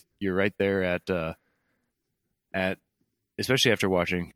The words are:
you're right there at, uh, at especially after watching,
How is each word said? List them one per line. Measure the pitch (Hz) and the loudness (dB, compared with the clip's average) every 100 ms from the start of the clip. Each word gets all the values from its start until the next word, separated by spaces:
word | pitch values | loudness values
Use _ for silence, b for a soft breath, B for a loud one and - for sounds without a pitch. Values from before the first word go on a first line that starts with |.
| - - | -10 -8
you're | 98 92 | -4 0
right | 101 - | 0 0
there | 98 98 | 0 0
at, | 92 87 - | 0 -2 -2
uh, | 90 80 - _ _ _ _ _ _ _ _ _ _ _ | -2 -2 -8 _ _ _ _ _ _ _ _ _ _ _
at | 95 92 95 _ _ _ _ _ - | -2 -2 -2 _ _ _ _ _ -10
especially | 104 131 127 | -2 2 4
after | 104 98 | 2 2
watching, | 90 85 90 87 | 2 0 -2 -6